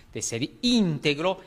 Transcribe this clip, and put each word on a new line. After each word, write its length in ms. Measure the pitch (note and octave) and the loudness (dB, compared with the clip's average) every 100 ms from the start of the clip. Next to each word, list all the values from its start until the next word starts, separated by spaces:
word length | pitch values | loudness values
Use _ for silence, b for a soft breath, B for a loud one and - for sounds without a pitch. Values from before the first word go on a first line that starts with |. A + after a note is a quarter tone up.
| B | B
de 100 | A#2 | -8
ser 260 | - A#2 C#3 - | -6 -4 -6 -2
íntegro 760 | A#3+ B3 F#3 D3 D3+ C#3+ F3 F#3 | 2 4 2 0 0 0 0 -2